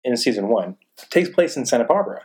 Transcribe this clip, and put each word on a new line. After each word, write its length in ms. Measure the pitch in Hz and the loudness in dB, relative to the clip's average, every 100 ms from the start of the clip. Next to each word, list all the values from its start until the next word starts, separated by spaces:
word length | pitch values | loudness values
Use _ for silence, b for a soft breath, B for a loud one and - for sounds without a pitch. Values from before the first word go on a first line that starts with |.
in 120 | 127 120 | -4 0
season 320 | 131 104 101 | 0 0 0
one 280 | 110 90 95 _ - - | 0 0 -10 _ -20 0
takes 180 | 180 175 | 0 2
place 260 | - 170 143 | 0 0 0
in 80 | |
Santa 200 | 117 120 | 0 0
Barbara. 380 | 117 190 196 - | 2 0 -2 -8